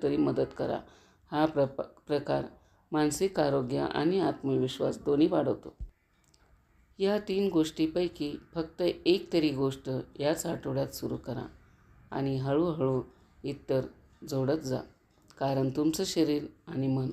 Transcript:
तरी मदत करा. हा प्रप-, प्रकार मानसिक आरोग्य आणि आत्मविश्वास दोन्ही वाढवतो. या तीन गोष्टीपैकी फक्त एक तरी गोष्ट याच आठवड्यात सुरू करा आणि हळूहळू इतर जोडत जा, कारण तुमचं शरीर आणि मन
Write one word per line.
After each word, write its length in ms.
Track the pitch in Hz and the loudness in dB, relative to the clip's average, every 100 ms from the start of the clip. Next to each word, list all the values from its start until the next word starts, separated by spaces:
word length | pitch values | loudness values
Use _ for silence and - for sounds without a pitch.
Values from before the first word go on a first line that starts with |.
तरी 140 | 143 147 | 0 2
मदत 360 | 143 135 135 - | 2 2 -2 -2
करा. 220 | - - - - _ _ - | -4 -4 -8 -20 _ _ -6
हा 140 | 151 156 | 0 2
प्रप-, 360 | 147 135 - | 2 0 -2
प्रकार 640 | - - - 147 147 139 - - _ _ - | -10 -10 -2 -2 0 -2 -2 -12 _ _ -4
मानसिक 480 | 156 151 147 190 190 | 0 2 2 0 2
आरोग्य 380 | 147 139 123 139 139 | 2 2 0 -2 0
आणि 280 | - 156 190 | 2 2 2
आत्मविश्वास 840 | 156 - 135 131 131 - 135 - | 0 0 0 0 0 0 -2 -2
दोन्ही 240 | 143 143 170 | 0 4 4
वाढवतो. 480 | 165 131 - - - - _ _ _ _ _ _ _ _ _ _ - | 4 0 -2 -6 -14 -14 _ _ _ _ _ _ _ _ _ _ -2
या 220 | 190 208 | 0 0
तीन 300 | 208 190 196 | 0 0 2
गोष्टीपैकी 840 | 170 156 - 160 175 175 - 147 - - | 4 2 0 0 0 -2 -2 -6 -8 -8
फक्त 280 | 170 160 - | -6 -6 -2
एक 520 | 175 - 165 190 - | -2 2 2 2 2
तरी 160 | 170 151 | 2 2
गोष्ट 400 | 131 135 135 - 131 - - | 2 0 -2 -4 -4 -6 -4
याच 260 | 143 165 170 | -2 0 -2
आठवड्यात 420 | 131 143 131 135 | -4 -4 -4 -4
सुरू 300 | - 123 - | -6 -6 -6
करा 280 | - 110 - - - _ _ - - | -6 -8 -10 -14 -20 _ _ -20 -8
आणि 260 | 139 139 131 | -4 -2 0
हळूहळू 640 | 135 147 175 156 135 131 - - _ _ | 0 2 2 2 0 0 -4 -14 _ _
इतर 380 | 139 143 - 131 131 - - - 156 | -10 -8 -2 -2 -2 -10 -20 -18 -6
जोडत 300 | 135 131 156 | -2 0 0
जा, 200 | 135 - - _ _ _ _ - | -2 -4 -6 _ _ _ _ -4
कारण 320 | 139 139 135 | -2 0 0
तुमचं 340 | 143 156 160 | 0 0 0
शरीर 420 | 190 170 151 147 - - - | -2 2 2 0 -4 -14 -10
आणि 200 | 131 135 | -4 0
मन 220 | 131 131 | 0 -2